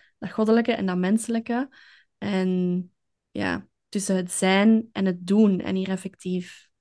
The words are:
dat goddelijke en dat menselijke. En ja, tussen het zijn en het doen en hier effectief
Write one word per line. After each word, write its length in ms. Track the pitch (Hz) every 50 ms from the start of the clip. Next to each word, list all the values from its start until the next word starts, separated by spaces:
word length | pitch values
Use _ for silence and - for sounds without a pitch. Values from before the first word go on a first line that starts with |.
| _ _ _
dat 140 | _ - 180
goddelijke 400 | - - 220 214 226 233 233 254
en 140 | 233 - 202
dat 120 | 190 180
menselijke. 720 | 180 180 185 214 220 - - 226 226 226 - 233 240 277 269 - - - - - _ _ _ _
En 760 | _ 196 202 196 190 185 185 185 180 180 180 180 185 180 - _ _ _ _ _ _ _ _
ja, 360 | _ - 98 90 87 - - _ _ _ _ _
tussen 260 | - 208 196 - 190
het 160 | 185 180 180
zijn 580 | - - 196 190 190 196 202 220 226 220 226 -
en 140 | _ 196 196
het 220 | 190 180 180 180
doen 320 | 180 196 214 220 202 190 180
en 160 | - - 190
hier 140 | 190 190 185
effectief 800 | 190 185 - 190 - _ - 185 185 180 180 - - - _ _ _ _